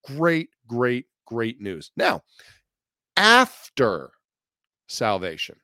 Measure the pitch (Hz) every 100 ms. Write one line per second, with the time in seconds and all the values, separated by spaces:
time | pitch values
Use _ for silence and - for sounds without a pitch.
0 | - 139 170 165 160 _ 113 120 123 123
1 | - _ _ 117 113 123 101 85 - -
2 | 359 - _ _ - _ _ _ _ _
3 | _ - 208 240 247 - - - 120 85
4 | 65 _ _ _ _ _ _ _ _ -
5 | 113 95 90 78 - -